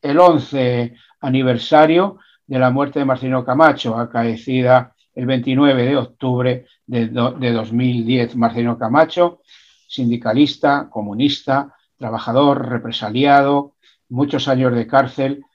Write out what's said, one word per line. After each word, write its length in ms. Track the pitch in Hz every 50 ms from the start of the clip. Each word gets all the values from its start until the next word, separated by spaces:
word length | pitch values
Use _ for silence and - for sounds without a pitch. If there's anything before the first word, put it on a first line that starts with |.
el 160 | - 143 143 165
once 760 | 180 180 165 143 - - 143 139 127 123 123 120 120 117 120 _ _ _ _ _
aniversario 960 | - 135 127 135 131 127 123 113 - - 160 151 156 156 165 175 190 202 196 _ _ _ _ _ _
de 120 | - 135 127
la 120 | 127 127
muerte 280 | 123 135 143 139 - 147
de 80 | 139
Marcelino 360 | 135 127 120 127 131 131 127
Camacho, 540 | 123 131 127 143 160 151 143 147 - 120 113
acaecida 960 | 117 120 117 - 120 117 117 113 113 - 135 127 131 127 123 127 127 127 - _ _ _ _ _
el 100 | - 127
veintinueve 600 | 127 135 127 120 135 131 135 143 143 135 127 120
de 120 | 127 143
octubre 680 | 135 110 - _ _ - 131 123 123 123 127 123 127 - _ _ _ _
de 220 | - 127 120 113 110
do-, 240 | 120 123 117 131
de 200 | 123 - 127 120
dos 200 | 117 113 107 104
mil 320 | 113 120 127 127 123 120 113
diez. 320 | 113 127 123 120 117 -
Marcelino 400 | 120 117 117 117 120 117 120 117
Camacho, 640 | 120 117 110 123 151 160 160 - 175 175 170 170 _ _ _ - _ _ _ _ _ _
sindicalista, 1040 | _ - 135 127 117 120 120 120 113 110 139 147 143 - - - 143 143 143 - -
comunista, 840 | _ 113 104 104 101 110 139 143 139 - - 139 131 139 143 143 _ _ _ _ _
trabajador, 720 | _ 131 110 113 110 - 123 117 135 147 143 139 135 120 113
represaliado, 1080 | 123 117 117 113 113 - 110 104 107 127 143 143 143 143 139 139 143 143 143 143 _ _ _ _ _ _ _ _
muchos 380 | 123 123 147 143 - 135 - 143
años 260 | 131 131 131 127 120
de 120 | 117 113
cárcel 580 | 113 - 135 135 131 - - 135 135 143 143 - _